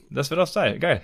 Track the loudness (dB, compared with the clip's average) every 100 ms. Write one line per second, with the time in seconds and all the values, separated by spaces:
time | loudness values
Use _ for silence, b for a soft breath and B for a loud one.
0 | -8 -4 -2 0 0 2 0 0 0 0